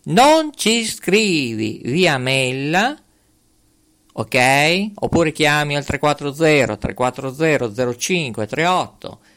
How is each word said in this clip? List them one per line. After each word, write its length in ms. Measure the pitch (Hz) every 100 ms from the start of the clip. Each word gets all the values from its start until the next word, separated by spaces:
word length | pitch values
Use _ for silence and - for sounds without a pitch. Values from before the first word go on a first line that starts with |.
non 460 | 143 175 285 320 311
ci 320 | - 208 233 220
scrivi 960 | - - 208 214 160 123 110 110 -
via 320 | 117 160 175 135
mail, 840 | 127 135 127 131 143 175 240 311 _ _ _ _ _ _ _ _ _ _ _
ok? 760 | - 110 127 127 139 151 180 214
Oppure 380 | 202 117 165 160
chiami 440 | 147 147 147 147 143
al 80 |
tre 140 | 135 143
quattro 340 | 147 147 143
zero, 460 | 143 160 147 117 104
tre 160 | -
quattro 400 | - 127 127 135
zero, 400 | 135 160 139 120
zero 200 | 104 123 120
cinque 500 | - 180 139 110 107
tre 180 | 151
otto, 560 | 170 170 127 - 90 - _